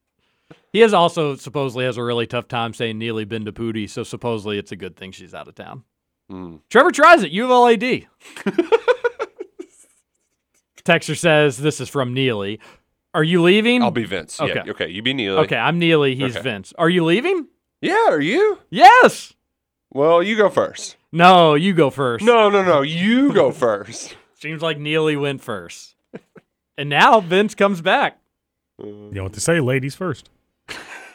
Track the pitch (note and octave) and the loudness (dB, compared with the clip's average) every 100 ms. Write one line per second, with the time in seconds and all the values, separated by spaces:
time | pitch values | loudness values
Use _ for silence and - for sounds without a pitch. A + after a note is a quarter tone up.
0 | _ _ _ _ _ - _ G#3 A3+ F#3+ | _ _ _ _ _ -20 _ 2 4 4
1 | E3+ E3+ D3 C3 B2+ C#3+ C3+ A#2 B2+ A#2 | 2 0 -4 -6 -10 -6 -6 -4 -4 -4
2 | A#2+ A#2+ A2+ A#2+ - A#2+ A#2 - A#2 A2 | -4 -4 -4 -6 -6 -6 -6 -6 -8 -6
3 | A#2 A2 G#2 A2 G#2+ G#2+ A2+ A2 G2+ B2 | -8 -8 -8 -8 -10 -8 -8 -6 -8 -10
4 | A2+ A#2 A#2+ A2+ G2+ G2+ - G2 F#2 - | -12 -10 -6 -6 -6 -8 -10 -14 -16 -16
5 | F#2+ F#2 F#2 F2 D2 - F#2+ C3 _ _ | -20 -20 -20 -20 -20 -20 -20 -20 _ _
6 | _ _ _ F#2+ F2 D#2+ _ A3 E4 - | _ _ _ -16 -16 -18 _ 2 2 4
7 | D#4+ E4+ E3 F#3 B3+ B3 A#3+ A#3 B3+ C#3+ | 4 4 2 -4 0 4 4 2 -2 -6
8 | - _ - - G3+ B3+ F4 A4+ - B4 | -8 _ -20 -8 -4 -4 0 0 0 -2
9 | A#4+ - A4 _ F#4 - - _ _ _ | -4 -8 -12 _ -20 -20 -20 _ _ _
10 | _ _ _ _ _ _ _ - - E3 | _ _ _ _ _ _ _ -8 0 0
11 | - D3 E3+ D3+ D3+ A#2 D3+ C#3+ B2+ C#3+ | 0 -2 2 4 2 0 -4 -4 -6 -6
12 | B2 B2+ C3 G#2 G2 G#2+ - _ _ _ | -4 -2 -2 -2 -6 -10 -16 _ _ _
13 | _ E3+ D#3+ F3 F3 G#3 A3+ B3 A#2+ A#2 | _ -2 0 2 4 4 2 0 0 -2
14 | G2+ F#2 D#2+ - C#3 C#3 G2+ - E2 F#2 | -6 -8 -10 -6 -6 -4 -8 -8 -8 -6
15 | A#2+ C3+ G2 F#2+ - B2+ B2+ E3+ E3+ D#3 | -6 -4 -2 0 0 0 -2 0 2 2
16 | C#3 B2+ C3 G#2+ B2+ G2+ F#2 - E3 F3+ | 2 -2 -6 -4 -6 -8 -12 -2 0 2
17 | E3 G3 E4+ F#4+ B3+ _ _ _ D#3+ G#4 | 2 0 0 -4 -6 _ _ _ -2 0
18 | A4+ D#3+ D#3 D4+ G#4+ F#4 _ F#3+ F4+ B4 | 2 0 0 0 -2 -4 _ 6 8 8
19 | B3 - - _ _ _ _ _ _ C3 | 6 2 -10 _ _ _ _ _ _ 0
20 | D#3 E3+ G3 A3 F#3+ C3 F#2+ - - - | 2 2 2 0 2 2 -2 -6 -18 -20
21 | _ E3 F3+ F3+ D#3+ D3 F#3+ F3 C#3 C3+ | _ 4 6 8 6 4 2 2 2 0
22 | C3 A2+ A3+ A#3 G#3 G3+ F#3 D3+ C#3+ E3 | -4 0 2 4 4 2 2 2 0 -2
23 | G3 B3 C#4 G3+ C3+ C3+ A#2+ G2+ G2+ - | 0 2 2 2 2 2 -2 -2 -8 -16
24 | - - _ _ D3+ D#3+ E3 D3+ D3+ D#3+ | -18 -20 _ _ -14 -8 -6 -6 -4 -2
25 | D#3 D3 C#3+ C3+ - G2+ E2 - - _ | 0 -2 -4 -6 -10 -10 -12 -20 -20 _
26 | _ - - - _ _ _ - C#3+ D3 | _ -20 -20 -20 _ _ _ -12 -4 2
27 | A#3 A3+ E3+ F#3 G#3+ - G3+ F3 E3+ B3 | 4 4 2 0 0 0 -2 0 -2 0
28 | E3+ - _ _ _ _ _ _ G#2 G#2 | -2 -6 _ _ _ _ _ _ -18 -18
29 | G#2 G2+ F#2+ G#2+ E3 E3+ B2 C3+ C3+ - | -14 -10 -10 -6 -2 -2 -2 -4 -6 -8
30 | F#3 C3 _ _ _ _ - - - - | -10 -10 _ _ _ _ -18 -18 -18 -20
31 | - | -20